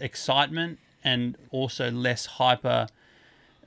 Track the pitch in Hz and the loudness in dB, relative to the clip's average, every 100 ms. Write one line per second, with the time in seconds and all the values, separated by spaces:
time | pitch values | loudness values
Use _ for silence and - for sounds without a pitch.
0 | 135 - - 131 143 160 170 165 _ _ | -10 -6 0 2 2 -2 -6 -8 _ _
1 | 139 127 120 - - 131 131 - 123 123 | -2 0 0 -4 -8 -4 -4 -2 -4 0
2 | 123 120 - - 127 123 - 120 113 - | 0 -2 -4 2 4 4 2 0 0 -6
3 | _ _ _ _ _ _ | _ _ _ _ _ _